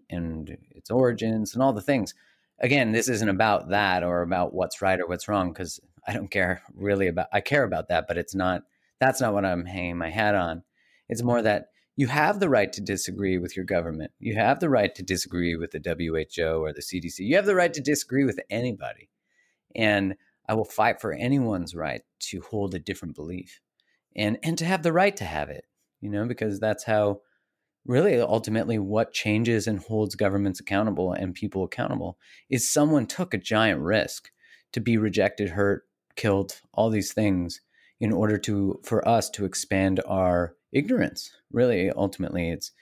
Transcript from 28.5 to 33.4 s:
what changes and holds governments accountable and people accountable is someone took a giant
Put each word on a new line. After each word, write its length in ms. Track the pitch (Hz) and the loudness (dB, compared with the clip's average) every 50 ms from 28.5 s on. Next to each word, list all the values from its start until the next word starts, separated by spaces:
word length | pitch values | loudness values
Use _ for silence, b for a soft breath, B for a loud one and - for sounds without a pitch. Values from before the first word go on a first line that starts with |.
| 107 113 113 - 117 | 0 0 0 0 0
what 360 | 107 98 98 107 110 117 - - | 0 0 0 0 0 0 0 -2
changes 520 | - - 110 107 110 117 117 117 110 101 | -4 0 2 2 2 4 2 2 2 2
and 140 | 113 107 95 | 0 -2 -4
holds 340 | - - 110 107 107 98 - | -4 -2 0 0 0 0 0
governments 460 | - 107 98 98 101 101 98 90 - | 0 0 2 2 2 0 0 -2 -4
accountable 540 | - - 98 98 107 110 95 - 92 90 90 | -4 -2 0 0 2 2 0 0 0 0 0
and 200 | 90 92 92 87 | -2 -4 -4 -6
people 300 | - - 98 - 95 92 | -6 -6 -4 -2 -4 -4
accountable 540 | 85 - - - - - 110 87 85 90 b b b b b b b | -4 -4 -4 -4 -2 -4 -4 -6 -6 -10 b b b b b b b
is 220 | 135 120 - - | -2 0 0 2
someone 360 | - 147 147 151 156 147 117 | 2 4 4 6 4 4 2
took 260 | - - - 180 175 - | 0 -4 -6 -4 -4 -4
a 60 | |
giant 420 | 98 | -4